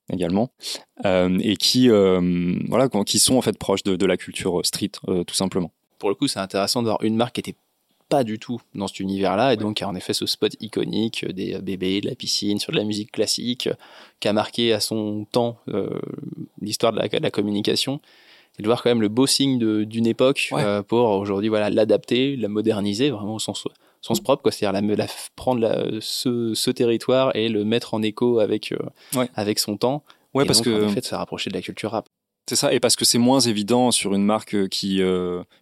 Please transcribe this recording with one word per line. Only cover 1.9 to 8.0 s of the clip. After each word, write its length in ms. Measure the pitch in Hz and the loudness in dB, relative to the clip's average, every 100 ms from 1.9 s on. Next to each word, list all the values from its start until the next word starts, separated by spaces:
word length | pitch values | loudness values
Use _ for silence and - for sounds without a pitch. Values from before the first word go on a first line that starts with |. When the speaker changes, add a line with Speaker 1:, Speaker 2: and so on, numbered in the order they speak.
| 107 95 92 90 87 87 92 - | 8 6 4 2 0 0 -2 0
Speaker 1:
voilà, 220 | 107 131 | 2 2
qui 320 | - - - | 0 0 2
sont 160 | - 127 | 4 4
en 60 | |
fait 140 | 220 - | 2 -2
proches 280 | - 196 | 0 0
de, 100 | 104 | 0
de 120 | 92 95 | 0 2
la 100 | 90 | 0
culture 500 | - - 95 87 - | -2 -6 -2 -2 -2
street, 240 | - 101 - - | -4 -6 -6 -4
euh, 160 | 92 | -2
tout 140 | 85 - | -2 -2
simplement. 340 | 95 98 85 - _ _ | -2 -2 -4 -8 _ _
Speaker 2:
Pour 80 | 104 | -2
le 80 | 98 | 0
coup, 100 | 139 | -2
c'est 140 | 104 | -4
intéressant 420 | 95 98 101 127 | -2 0 0 0
de 60 | 117 | 0
voir 120 | 104 | 0
une 100 | 110 | 0
marque 220 | 110 117 - | 0 0 -2
qui 40 | |
était 140 | 98 - _ _ _ _ | -10 -12 _ _ _ _